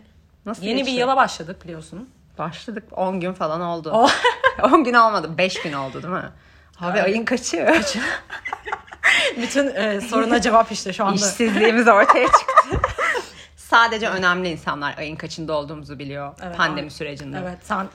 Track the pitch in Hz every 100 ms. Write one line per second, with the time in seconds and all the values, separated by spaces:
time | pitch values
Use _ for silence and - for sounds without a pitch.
0 | _ _ _ _ 202 220 196 262 269 247
1 | 247 262 226 - 160 196 165 160 160 170
2 | 262 _ _ - 160 - - 214 - -
3 | 185 190 180 185 160 160 175 170 156 220
4 | 262 - 480 453 523 - 233 330 247 240
5 | 226 202 160 165 185 - 165 143 135 139
6 | 160 185 - - _ _ _ - 175 196
7 | 185 226 226 240 - 339 - 330 - 214
8 | 254 - - - - - 415 415 - -
9 | - - 587 285 240 277 277 185 214 202
10 | 240 226 226 240 247 226 220 208 196 180
11 | 196 202 202 185 226 202 220 226 233 202
12 | 220 302 - 587 - 539 262 - - -
13 | 659 508 - - - - - 240 233 220
14 | 214 185 185 175 180 156 - 143 143 -
15 | 151 156 160 - 156 151 147 151 143 139
16 | 139 143 143 156 185 170 165 147 147 -
17 | 151 143 139 143 180 175 - 196 196